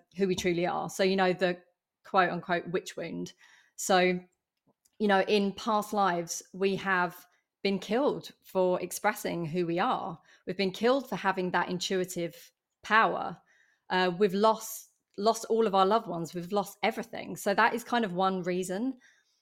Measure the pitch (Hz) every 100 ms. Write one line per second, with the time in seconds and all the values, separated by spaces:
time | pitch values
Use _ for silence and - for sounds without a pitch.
0 | _ 165 196 185 185 170 175 160 165 -
1 | 190 190 185 180 185 180 _ _ _ _
2 | - 196 175 175 - 175 - 180 - -
3 | 165 165 175 - - _ _ - - 185
4 | 185 180 - _ _ _ _ _ _ -
5 | 208 196 - 208 196 196 233 214 202 208
6 | 196 175 170 - - 185 196 190 196 180
7 | 180 - - _ _ _ 196 196 - 220
8 | 285 160 - - _ 190 185 180 180 -
9 | 208 - 190 170 170 175 170 170 233 226
10 | - 165 _ _ - 185 190 185 233 277
11 | 254 180 196 190 180 175 - 180 - 190
12 | 180 175 170 - - _ _ _ - 214
13 | 196 - - 175 _ _ _ _ - 185
14 | 185 175 208 190 220 220 - - - _
15 | _ - 208 220 - 226 220 190 190 226
16 | 226 170 165 180 175 202 190 - 196 226
17 | - - - 185 208 202 220 240 - 240
18 | 220 175 190 190 180 180 180 185 254 254
19 | _ _ _ _